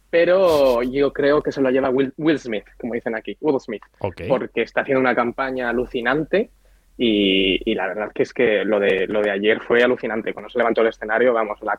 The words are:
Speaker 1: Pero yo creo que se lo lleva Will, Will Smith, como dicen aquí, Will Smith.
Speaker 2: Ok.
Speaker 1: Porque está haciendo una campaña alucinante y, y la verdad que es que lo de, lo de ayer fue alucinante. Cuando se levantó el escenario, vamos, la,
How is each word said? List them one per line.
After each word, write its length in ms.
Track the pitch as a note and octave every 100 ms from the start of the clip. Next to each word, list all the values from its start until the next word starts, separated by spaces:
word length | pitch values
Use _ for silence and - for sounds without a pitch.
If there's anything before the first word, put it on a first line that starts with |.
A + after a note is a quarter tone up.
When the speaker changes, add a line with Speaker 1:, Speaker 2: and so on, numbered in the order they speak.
| -
Speaker 1:
Pero 760 | E3+ E3+ F#3 F3+ D3+ C3+ A#2+
yo 300 | B2+ C3+ C#3
creo 280 | - C#3+ D3
que 100 | D3
se 80 | C#3+
lo 80 | C3
lleva 200 | C3 C3+
Will, 240 | B2+ C3+ -
Will 220 | D#3 C#3+
Smith, 260 | - G#2 - -
como 180 | B2 A2+
dicen 200 | B2 A2+
aquí, 220 | - G2+
Will 180 | D3+ C3
Smith. 220 | - G#2 - -
Speaker 2:
Ok. 240 | G2+ F2+ F2+
Speaker 1:
Porque 340 | B2+ A2+ -
está 200 | A2+ C3
haciendo 180 | A#2 C3+
una 160 | B2+ A#2+
campaña 540 | A#2+ A#2 C3+ B2+ B2
alucinante 800 | A#2+ B2+ C3 A#2 C#3+ D#3 F#3 B3 _ _ _ _ -
y, 640 | A#2+ G#2 G2 G2 F#2+ F2+ A2+
y 60 | G2
la 120 | F#2+
verdad 240 | G2 G#2+
que 100 | -
es 100 | C3
que 300 | - A#2 G#2 G2+
lo 140 | G#2
de, 280 | G2 F#2+ F#2
lo 140 | G#2+
de 100 | G#2
ayer 280 | G2+ G#2 A2+
fue 200 | - A#2+
alucinante. 500 | B2 B2 A#2+ A2 G#2
Cuando 160 | G2 G#2+
se 80 | B2
levantó 220 | A#2 A2+
el 60 | A2+
escenario, 460 | - A2 A2 B2+
vamos, 260 | A#2 G#2+ G#2
la, 120 | G#2+